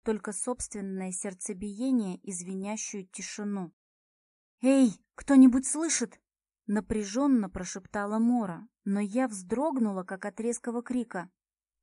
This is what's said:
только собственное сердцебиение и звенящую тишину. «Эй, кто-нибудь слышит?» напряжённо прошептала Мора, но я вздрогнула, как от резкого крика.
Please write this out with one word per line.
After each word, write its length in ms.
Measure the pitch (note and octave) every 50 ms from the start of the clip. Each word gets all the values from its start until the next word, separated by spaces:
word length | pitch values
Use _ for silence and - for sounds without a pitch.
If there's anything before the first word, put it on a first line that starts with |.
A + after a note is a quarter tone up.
| -
только 280 | A3+ A3 G3+ - G#3+ G#3
собственное 800 | - - B3+ B3 - - - - G#3 G3 G3 F#3+ F#3+ F#3 F#3
сердцебиение 1080 | F#3 - - G3+ F#3 F#3 - - G#3 F3+ G#3 G#3 G3 G#3 B3 C4+ C4 A#3+ G#3 F#3 F3+ F#3
и 140 | - G3+ F#3+
звенящую 760 | F3 F3 F3+ F#3+ F#3+ F#3+ G3+ G#3+ G#3+ - - - G3+ F#3
тишину. 680 | F#3+ _ - F#3 - - - G#3 G#3 G3+ G3 F3+ D#3+ _ _ _ _ _ _ _ _ _ _ _ _ _ _ _ _ _ -
«Эй, 400 | - C4 C4+ C4+ C4 A3 F3 - _ _ _
кто-нибудь 520 | - - - C#4 C4 C4 B3+ A#3 C4+ C4
слышит?» 540 | - - D4+ E4 D#4+ - - A#3+ F#3 - _ _ _ _ _ _ _ _ _ _
напряжённо 840 | - G3+ G#3+ - - A3+ G#3+ G#3 G3 G3 B3 C#4+ C#4+ C4+ A#3 G3+ F#3
прошептала 680 | - F#3+ F3+ F3+ - G3 F#3 - - G#3 G3+ G#3 G#3+ A3
Мора, 500 | A3+ A#3+ B3 A#3+ G#3+ F#3 E3+ E3 G#3+ - _ _ -
но 160 | G3+ G3 G3+
я 260 | G#3 G3 G3+ B3+ C4
вздрогнула, 800 | B3+ G#3+ F#3+ F#3 F3+ A3+ A#3+ D4 E4 C#4+ C4 A#3 G#3 G3 F#3 F3+
как 220 | - G3+ F#3 -
от 120 | G#3 - -
резкого 420 | A3 A#3 A#3 - - A#3+ A#3 A#3+ A#3+
крика. 480 | - B3 B3 A3+ - - F#3 E3+ F3+ _ _ _ _ _ _ _ _ _ _